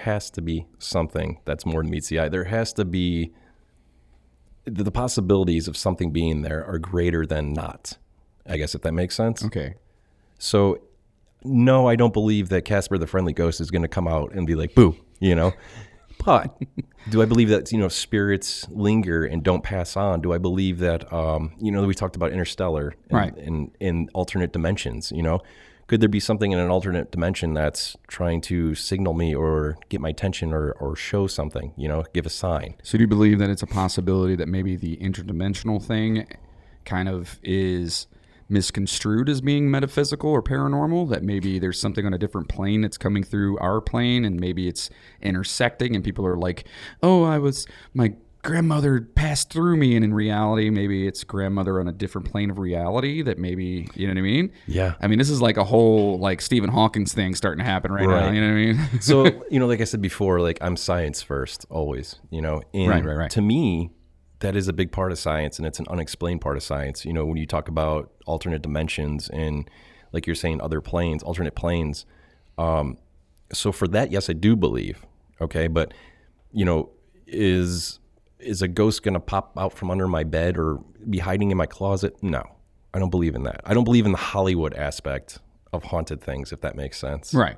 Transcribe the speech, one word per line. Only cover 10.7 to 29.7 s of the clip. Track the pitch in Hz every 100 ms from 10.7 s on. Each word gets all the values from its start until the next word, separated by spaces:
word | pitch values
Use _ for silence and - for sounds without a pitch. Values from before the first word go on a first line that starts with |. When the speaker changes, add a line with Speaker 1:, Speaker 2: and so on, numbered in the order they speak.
| - - _ _ _ _ _
Speaker 1:
no, | 127 127 127 131 127
I | 117
don't | 117
believe | 107 107 104 92
that | 92
Casper | - 101 - 98
the | 80
Friendly | 95 90
Ghost | - 85 80
is | 80
gonna | 90 82
come | - 85
out | 80 73
and | 98 82
be | 80
like, | 78 -
"Boo," | 98 78 _ -
you | 95 85
know? | 87 - - - 104 - - - -
But | 123 - - - -
<laughs> | - _ -
do | 110
I | 113
believe | 117 107
that, | 104 -
you | 110
know, | 95
spirits | - - 107 101 98 - - -
linger | 104 104 110 92 82 78
and | 82
don't | 90 90
pass | - 98 85 98
on? | 101 85
Do | 87
I | 87
believe | 90 92 95 87
that, | 87 82 -
um, | 85 80 78 80 -
you | 107
know, | 101 98
we |
talked | 95 95 -
about | 82
Interstellar | 90 85 - 92 78 73 - -
and, | 117
Speaker 2:
Right. | 95 -
Speaker 1:
and, | 73 80 71 -
and | 95 85 80
alternate | 92 87 95 90
dimensions, | - 82 98 - 57 -
you | 82
know? | 80 90 - - - _ -
Could | 113
there | 107
be | 101
something | - 107 101
in | 90
an | 90
alternate | 92 95 87 -
dimension | 87 85 92 82
that's | 76 76 - - - -
trying | - 87 82
to | - 87 82
signal | 78 - 95 95
me | 82 85 71
or | 78 78 76